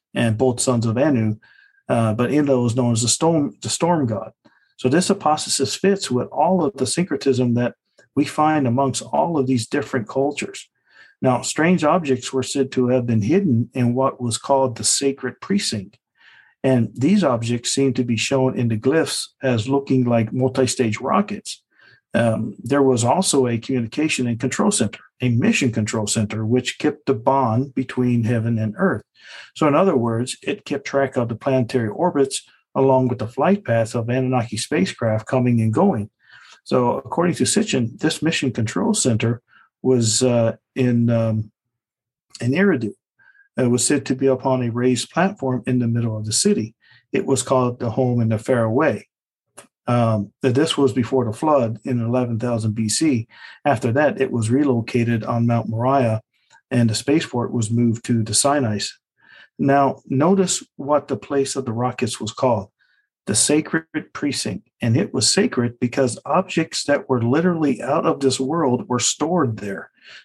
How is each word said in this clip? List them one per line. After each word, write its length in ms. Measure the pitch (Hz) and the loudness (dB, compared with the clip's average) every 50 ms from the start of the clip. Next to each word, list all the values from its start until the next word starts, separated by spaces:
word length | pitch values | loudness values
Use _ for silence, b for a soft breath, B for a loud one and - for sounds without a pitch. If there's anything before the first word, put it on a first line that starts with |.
| _ _ - | _ _ -2
and 240 | 123 120 117 110 107 | 0 0 0 2 2
both 220 | 135 127 120 117 | 2 2 2 0
sons 260 | - - 123 120 113 | 0 0 0 2 0
of 100 | 117 107 | 0 0
Anu. 400 | 123 143 156 139 117 110 107 107 b b b b b b b b b b - | 2 2 2 2 2 2 0 -2 b b b b b b b b b b -2
Uh, 260 | 123 117 113 110 107 | 0 2 2 2 2
but 180 | 110 123 120 | 0 0 2
Enlil 300 | 131 151 147 143 135 123 | 2 2 2 2 2 2
was 120 | 120 117 110 | 2 0 0
known 180 | 127 123 120 | 0 0 2
as 100 | 117 110 | 0 0
the 60 | 123 120 | 0 0
storm, 480 | - - 160 165 170 156 143 - - _ | 0 2 2 2 2 2 0 -2 -4 _
the 60 | - 113 | -8 -8
storm 380 | - - 170 170 175 160 139 | -4 -2 0 0 2 2 0
god. 260 | 117 110 98 - - - _ b b b b b b b - | -2 -2 -6 -8 -12 -16 _ b b b b b b b -8
So 100 | - 123 | -2 0
this 200 | 135 175 185 - | 0 2 2 2
hypothesis 680 | 196 202 - 151 151 151 - - - - 135 - - | 0 0 2 0 0 0 -2 -4 -2 -2 -2 -2 -2
fits 340 | - - 196 202 190 - - | 0 0 0 0 0 -2 -4
with 180 | 123 123 113 - | -4 -4 -4 -4
all 360 | - - 147 170 190 185 160 | -2 0 0 2 2 2 0
of 100 | 135 - - | 0 -2 -2
the 80 | 127 | -4
syncretism 680 | 120 - - 180 - 151 139 - 139 131 120 127 123 | -2 -2 -2 -2 -2 -4 -2 0 0 2 2 2 2
that 220 | 117 120 123 - - _ _ b b b b b _ | 2 0 0 -2 -4 _ _ b b b b b _
we 100 | 135 147 | -2 -2
find 420 | - - - 151 156 156 151 139 | 0 0 0 2 2 2 2 2
amongst 360 | 120 117 131 139 131 - - | 2 2 2 0 0 -2 -4
all 340 | - - - 147 151 175 170 | -6 -2 0 0 0 0 0
of 100 | 147 131 | 0 0
these 200 | 127 131 120 110 | 0 0 -2 -2
different 420 | - - 147 139 - - 131 107 - | -2 -4 -4 -4 -2 -4 -6 -6 -4
cultures. 600 | - 135 139 147 147 - - - - - - _ b b b b b b b b b b | -2 -2 -2 -2 -2 -6 -8 -10 -10 -16 -20 _ b b b b b b b b b b
Now, 220 | - 131 127 120 | 0 0 2 0
strange 420 | - - - - 156 175 185 165 160 | -2 -4 -2 2 2 4 4 4 4
objects 480 | 147 165 185 160 139 131 120 - - | 2 2 2 2 0 -2 -2 -2 -4
were 100 | - 131 | -4 -4
said 300 | 127 - - 139 135 131 | -4 -2 -2 -2 -2 0
to 160 | - 131 123 123 | 0 0 2 2
have 160 | 127 127 120 | 2 0 0
been 160 | 117 117 110 | 0 0 0
hidden 480 | 98 113 160 196 202 165 120 113 123 - - | 2 2 2 2 2 2 2 0 0 -2 -2
in 180 | 131 123 120 | -2 0 0
what 300 | 120 127 131 135 - - | 0 0 0 -2 -2 -4
was 160 | 123 120 113 - | -6 -6 -6 -6
called 400 | - - 139 135 135 127 110 - | -2 0 2 2 2 0 -2 -4
the 60 | 107 | -2
sacred 540 | - - - 143 139 135 - - 123 - - | -2 -2 0 0 -2 -2 -2 -6 -8 -8 -10
precinct. 560 | - - 196 202 - - 117 104 92 - - _ _ _ b b b b b b b b b b - | -4 -2 -2 -2 -2 -2 -6 -6 -8 -10 -16 _ _ _ b b b b b b b b b b 0
And 240 | 135 131 120 113 107 - | 2 2 2 2 0 -2
these 280 | - 123 160 202 208 | 0 2 2 4 4
objects 520 | 180 139 123 113 113 113 120 120 - - - | 2 2 0 0 -2 -4 -4 -4 -4 -4 -2
seem 180 | 135 139 135 | 0 0 0
to 120 | 123 - 123 | 0 -2 -2
be 120 | 117 117 | -2 -2
shown 420 | 110 - - 139 135 131 131 - 117 | -4 -2 -2 0 0 0 0 0 -2
in 100 | 120 117 | -2 -2
the 100 | 113 104 | -2 0
glyphs 480 | 117 131 151 165 165 - - - - - _ _ | 0 0 2 2 0 -2 -4 -8 -8 -12 _ _
as 260 | - 131 123 113 104 127 | -2 -2 -2 -2 0 0
looking 360 | 139 139 139 - 131 131 123 | -2 -2 0 0 0 0 2
like 280 | 120 120 117 113 104 | 2 2 0 0 0
multi-stage 640 | - 127 127 135 127 - 135 120 - - 123 113 104 - | -2 -2 -2 0 2 0 0 0 0 0 -2 -2 -2 -4
rockets. 640 | 120 - - - 208 208 208 208 - - - - _ b b b b b b b b _ - | -4 0 0 0 0 -2 -6 -10 -12 -14 -16 -16 _ b b b b b b b b _ -2
Um, 420 | - 120 117 110 110 110 107 104 - | 0 0 0 0 -2 -4 -8 -10 -10
there 240 | - 117 139 143 | -4 0 2 4
was 220 | 139 131 127 117 113 | 4 4 4 2 2
also 420 | 117 143 175 190 - - 139 127 | 2 2 2 0 2 2 2 2
a 120 | 120 117 113 | 2 0 -2
communication 680 | - - 135 123 117 110 - 147 151 156 - - 127 | -2 -4 -2 -2 -4 -4 -2 -2 -2 -2 -2 -2 -2
and 140 | 120 117 113 | -2 -2 -2
control 300 | - 127 - - 208 214 | -4 -4 -2 0 0 0
center, 300 | 202 - 113 101 - B B B _ _ | 2 2 0 -2 -2 B B B _ _
a 80 | 123 123 | -2 0
mission 440 | 120 117 139 214 233 - 147 123 | 2 2 2 2 2 2 0 0
control 340 | 110 117 104 - - 113 107 | 0 -2 -2 -2 -2 -4 -4
center, 400 | 101 - 117 107 104 110 107 110 | -2 -2 -2 -2 -2 -4 -4 -2
which 320 | 107 123 127 127 - - - | 0 0 0 0 -2 -6 -2
kept 260 | - 151 147 - _ | -2 -2 -2 -2 _
the 100 | - 139 | -2 -2
bond 600 | 117 117 135 135 135 131 117 110 120 135 139 - | 0 2 2 2 2 2 2 0 0 -2 -2 -4
between 500 | 131 131 - - 127 123 123 120 120 110 | -6 -6 -4 -2 -2 0 2 2 2 2
heaven 340 | 110 123 113 110 117 117 110 | 0 0 0 0 0 0 0
and 160 | 110 110 107 - | -2 -4 -2 0
earth. 240 | 185 190 131 - - _ B B B B B B B B B | 0 0 0 -2 -8 _ B B B B B B B B B
So 140 | - 160 147 | 0 2 4
in 60 | 139 | 4
other 200 | 151 190 196 160 | 4 4 4 2
words, 440 | 127 117 117 113 113 123 131 - - | 2 0 0 -2 -2 -4 -6 -8 -8
it 220 | - 143 208 - - | -8 -8 -8 -8 -6
kept 220 | - 151 139 - | -6 -6 -6 -6
track 320 | - - 139 143 147 - 131 | -2 0 0 0 0 0 -2
of 100 | 120 113 | -2 -2
the 80 | 117 | -4
planetary 520 | - - 143 131 131 123 110 - 127 117 107 | -4 -2 0 0 0 0 0 0 -2 -2 -2
orbits 600 | - - 165 180 170 143 139 131 - - b b b b b _ - | -2 0 -2 0 2 2 0 0 -2 -6 b b b b b _ -2
along 340 | 139 135 135 131 131 127 123 | 0 2 4 4 4 2 0
with 100 | 120 110 | -2 -4
the 80 | 117 | -6
flight 380 | 110 - 131 143 175 202 202 - | -6 -2 0 2 2 2 2 0
paths 320 | - 117 117 113 110 - | 0 0 0 0 0 -2
of 120 | 120 110 117 | -4 -2 -2
Anunnaki 480 | 123 131 131 127 131 123 110 113 - | -2 0 0 0 0 -2 -2 -4 -6
spacecraft 680 | 104 - - 147 170 190 185 - - 120 110 107 110 - | -8 -4 -2 0 0 0 -2 -2 -2 -2 -2 -2 -2 -2
coming 340 | - 135 131 123 123 120 117 | -2 -2 0 2 2 2 2
and 140 | 110 110 107 | 2 2 2
going. 340 | 147 185 202 151 107 101 - _ B B B B B B B B B | 4 4 4 2 0 -4 -8 _ B B B B B B B B B
So 360 | B - 131 127 123 - - 139 | B -2 0 2 2 0 0 -2
according 360 | - - - - 170 180 - | -6 -4 -2 0 0 0 0
to 80 | - 127 | 0 0
Sitchin, 540 | - - - 220 - - 131 117 113 - - | 2 2 0 0 0 0 0 0 -2 -4 -2
this 240 | - 147 - - | -2 -2 -2 0
mission 300 | 151 160 165 - 147 131 | -2 -2 -2 0 -2 -2
control 420 | - - 110 110 - 180 202 233 208 | -2 -2 -4 -2 -2 -2 0 0 0
center 480 | - - 131 113 107 120 113 120 120 b b b b b b b _ | 2 2 2 2 2 0 -2 -2 -4 b b b b b b b _
was, 400 | - 127 131 120 117 110 107 - | 0 2 2 4 2 2 2 2
uh, 340 | 131 127 120 117 113 113 110 - _ _ _ | 2 2 4 2 2 0 -2 -4 _ _ _
in, 340 | 131 131 123 120 120 117 120 | 0 2 2 2 2 2 2
um, 400 | 117 113 113 113 110 110 107 107 - _ _ _ _ _ _ _ _ _ _ _ _ _ _ _ - - | 2 2 0 0 -2 -2 -4 -6 -12 _ _ _ _ _ _ _ _ _ _ _ _ _ _ _ -12 -4
in 120 | 117 120 | -2 0
Eridu. 400 | 139 175 196 202 170 120 117 101 - - _ _ _ b b b b b b b _ | 2 2 2 2 2 0 -2 -6 -8 -12 _ _ _ b b b b b b b _
It 100 | - 127 | -2 2
was 180 | 120 120 123 - | 2 2 2 2
said 220 | - 151 135 - | 0 0 0 0
to 80 | - 127 | -2 -2
be 140 | 127 135 135 | 0 2 2
upon 340 | 131 127 - 135 131 131 | 2 2 0 0 0 0
a 80 | 123 120 | 0 -2
raised 400 | 113 120 123 127 127 117 - - | -2 0 2 2 2 0 -2 -4
platform 540 | - 165 175 190 202 - 139 131 127 123 - | -2 0 0 0 -2 -4 -4 -4 -4 -4 -4
in 140 | 131 127 123 | -2 0 0
the 80 | 120 117 | 0 0
middle 280 | 117 120 117 113 107 | 0 0 -2 -2 -4
of 100 | 107 107 | -4 -4
the 60 | 107 | -4
city. 420 | 104 - - 208 208 - 104 107 - b b b b b b b | -2 0 2 2 2 0 -2 -6 -10 b b b b b b b
It 140 | - 139 - | -4 -4 0
was 160 | - 135 127 | 0 0 0
called 380 | - - 135 127 127 123 120 - | 2 2 2 2 2 0 -2 -4
the 100 | 123 117 | -6 -4
Home 300 | 107 139 127 123 123 120 | -2 0 0 0 2 0
in 80 | 117 110 | 0 0
the 100 | 113 104 | 0 -2
Faraway. 720 | - - 131 120 113 110 113 135 156 147 104 101 - _ _ _ _ _ _ _ _ _ _ - - _ _ _ _ - | 0 0 0 2 2 2 2 2 2 2 0 -2 -6 _ _ _ _ _ _ _ _ _ _ -20 -20 _ _ _ _ 0
Um, 440 | 123 120 117 113 110 107 101 - - _ | 2 2 2 2 2 0 -2 -6 -6 _
th-, 140 | - 131 117 | 0 2 2
this 240 | 135 160 160 - - | 2 2 2 2 2
was 140 | 139 131 | 2 2
before 320 | 120 131 120 - 131 131 120 | 2 0 0 0 0 0 0
the 80 | 110 | 0
flood 480 | 107 - 156 156 151 139 120 110 113 113 | -2 -2 2 2 4 4 2 0 -4 -6
in 180 | - - 127 120 | -6 -4 -2 -2
eleven 380 | 113 117 120 127 127 120 117 110 | 0 0 0 0 0 -2 -2 -4
thousand 380 | 123 123 120 113 110 107 104 | -2 -2 -2 -2 -2 -2 -2
B 120 | 113 110 107 | -2 -2 -2
C. 380 | - - 160 156 131 113 113 B B B B B B B B | 0 0 2 2 2 0 -2 B B B B B B B B
After 260 | 147 131 110 135 120 | 0 0 2 0 0
that, 280 | 113 143 151 139 107 - | 2 2 2 2 2 0
it 100 | 135 131 | -2 -2
was 180 | 123 120 110 107 | 0 -2 0 2
relocated 760 | 120 139 151 139 123 117 110 - - 120 117 117 120 110 110 | 2 2 4 2 2 0 0 0 0 0 2 2 0 0 -2
on 240 | - 120 117 117 120 | -2 -2 0 0 2
Mount 200 | 120 117 - - | 0 0 -2 -2
Moriah, 540 | 110 113 120 131 135 139 127 113 110 110 - b b b b b b b b _ | -4 -2 0 2 2 2 2 2 0 -2 -6 b b b b b b b b _
and 180 | 127 123 120 113 | 0 2 2 2
the 60 | 110 | 0
spaceport 580 | - - - 147 165 160 - - 123 120 - | 0 0 0 0 0 0 -2 -4 -4 -4 -2
was 200 | - 123 110 104 | -2 -4 -2 0
moved 320 | 117 120 120 117 110 117 - | 0 2 2 2 0 -2 -2
to 180 | - 123 113 | -2 -2 0
the 120 | 107 107 110 | 0 0 -2
Sinai. 440 | - - 139 143 147 131 110 107 101 - - - - _ _ _ B B B B B B B B - | 0 2 2 2 2 0 -2 -2 -4 -6 -8 -12 -16 _ _ _ B B B B B B B B -2
Now, 420 | - 139 139 143 139 131 - - _ | 0 2 4 4 4 2 0 -4 _
notice 580 | - 139 131 147 175 202 196 185 180 - - - - _ | -4 0 2 2 4 4 2 2 0 -2 -6 -8 -12 _
what 320 | - 143 139 151 143 - - | -10 -2 0 0 0 0 -2
the 100 | 135 - | -6 -8
place 360 | - - 147 139 135 135 - | -6 -2 -2 0 0 0 -4
of 120 | 143 127 | -6 -6
the 60 | 123 | -4
rockets 460 | 110 117 123 123 - - 123 110 - - | -4 -4 -4 -4 -2 -4 -4 -6 -4 -6
was 140 | 110 107 | -8 -8
called, 380 | - - 135 127 117 98 98 - _ _ _ _ _ _ _ _ _ _ _ | -4 -2 0 0 0 -2 -4 -8 _ _ _ _ _ _ _ _ _ _ _
the 80 | - 104 | -4 0
Sacred 500 | - - - 147 151 156 - - 160 160 _ - 151 - - - | 0 2 2 2 0 0 -2 -4 -6 -4 _ -8 -10 -10 -10 -10
Precinct. 520 | - - 147 139 - - - - - - _ _ _ | -6 -6 -4 -4 -4 -6 -6 -8 -8 -12 _ _ _
And 160 | 120 117 113 | -2 0 2
it 160 | 143 202 - | 2 0 -2
was 180 | - 131 113 - | -2 -2 0 2
sacred 480 | - 185 220 247 - - 120 117 120 - | 2 2 0 2 0 -2 -2 -2 -2 -4
because 380 | 127 120 - - 135 120 110 - - | -4 -2 0 0 0 0 -2 -4 -4
objects 600 | 139 147 175 185 - - 170 160 - - - - | 0 0 0 0 0 -2 -4 -4 -2 -6 -6 -2
that 260 | - 143 - - - | -2 -2 -2 0 -2
were 120 | 131 120 | -2 0
literally 600 | 113 117 131 160 170 185 175 165 156 143 123 107 | 0 2 2 2 2 2 0 0 0 0 -2 -2
out 240 | 120 127 143 165 - | -4 -2 -2 0 0
of 140 | 165 156 139 | 0 0 2
this 200 | 135 135 123 - | 0 0 0 0
world 480 | 131 131 156 170 156 127 123 120 104 - | -2 -2 -2 0 0 0 0 0 0 -2
were 120 | 123 120 | -2 -2
stored 580 | - - - - 147 160 180 180 143 120 110 101 | 0 -2 -2 -2 -2 0 0 0 0 0 -2 -4
there, 320 | 104 101 98 - - - B B B B B B | -8 -8 -10 -10 -12 -16 B B B B B B